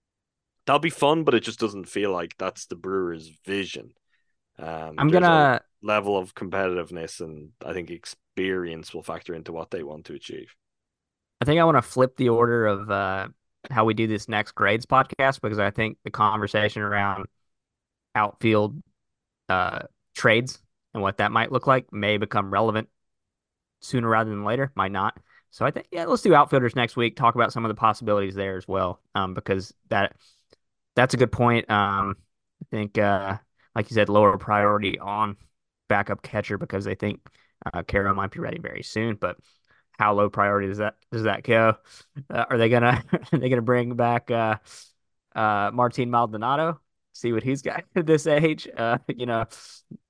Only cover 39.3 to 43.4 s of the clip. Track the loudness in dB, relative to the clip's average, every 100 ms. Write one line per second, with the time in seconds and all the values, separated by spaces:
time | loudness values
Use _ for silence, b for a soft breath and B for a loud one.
39.3 | -8 _ _ _ _ _ 0 2 2 2
40.3 | 2 2 2 0 -4 -6 -6 _ -4 -2
41.3 | -2 2 4 4 2 _ B B -18 -8
42.3 | -4 0 2 4 4 4 2 0 -6 -2
43.3 | -2